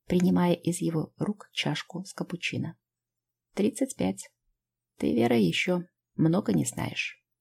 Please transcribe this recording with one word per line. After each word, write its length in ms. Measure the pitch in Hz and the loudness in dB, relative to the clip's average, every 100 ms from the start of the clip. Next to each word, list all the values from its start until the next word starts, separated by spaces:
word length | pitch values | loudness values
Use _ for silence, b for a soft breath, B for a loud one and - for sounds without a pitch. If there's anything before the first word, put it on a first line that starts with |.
| - | -2
принимая 480 | 180 180 180 175 | 2 4 4 4
из 260 | 175 - 175 | 2 0 -2
его 320 | 165 165 - - | -2 -2 -4 -4
рук 320 | - 214 - | -6 -6 -8
чашку 520 | - - 165 - 170 | -6 -4 -4 -6 -12
с 80 | 190 | -10
капучино. 680 | - 170 170 - - 151 - _ _ _ _ _ _ _ | -10 -8 -8 -6 -4 -6 -10 _ _ _ _ _ _ _
"Тридцать 420 | - 202 - 269 - | -2 0 0 -4 -2
пять. 340 | 185 190 - _ _ _ _ _ _ - | -4 -4 -12 _ _ _ _ _ _ -4
Ты, 140 | - | 0
Вера, 240 | 233 233 240 | 2 2 4
еще 460 | 180 - - 180 175 _ _ | 2 2 0 -2 -4 _ _
много 380 | - 160 180 - | 0 2 2 2
не 120 | 170 | 0
знаешь". 560 | 131 - - - - - _ _ | 0 -4 -6 -4 -8 -10 _ _